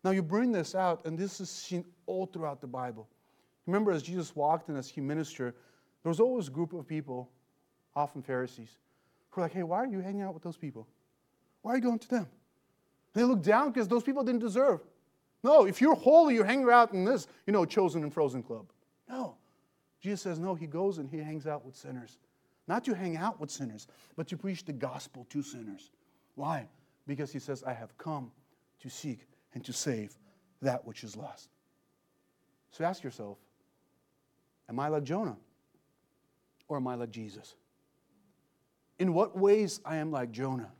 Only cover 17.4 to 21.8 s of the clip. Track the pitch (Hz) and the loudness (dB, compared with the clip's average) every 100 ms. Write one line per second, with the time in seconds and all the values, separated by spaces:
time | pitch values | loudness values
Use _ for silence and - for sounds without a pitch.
17.4 | - 202 170 - 185 170 151 147 147 127 | 0 2 4 4 2 0 -4 0 0 0
18.4 | 110 113 98 _ _ _ _ 254 220 - | -8 -10 -12 _ _ _ _ -8 -8 -10
19.4 | _ _ _ _ _ _ 190 202 196 160 | _ _ _ _ _ _ -8 -6 -4 -4
20.4 | 185 175 160 156 196 175 135 160 151 156 | -4 -4 -6 -2 -2 -2 -8 -8 -8 -8
21.4 | 143 147 - 131 | -6 -8 -10 -18